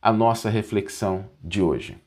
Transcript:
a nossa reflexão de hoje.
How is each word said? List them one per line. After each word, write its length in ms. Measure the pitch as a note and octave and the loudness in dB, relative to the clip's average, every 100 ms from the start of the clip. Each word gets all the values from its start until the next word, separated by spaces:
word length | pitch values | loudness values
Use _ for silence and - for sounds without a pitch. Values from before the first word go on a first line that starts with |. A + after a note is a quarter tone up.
a 100 | G#2+ | 2
nossa 380 | A2 A#2 A2+ A2 | 4 4 2 0
reflexão 760 | A2 G#2 G#2 - - G2+ F#2+ G2+ _ | -2 0 -2 -4 -4 -2 -2 -6 _
de 200 | E2 G2+ | -8 0
hoje. 340 | F2+ C2 - - | 2 0 -4 -16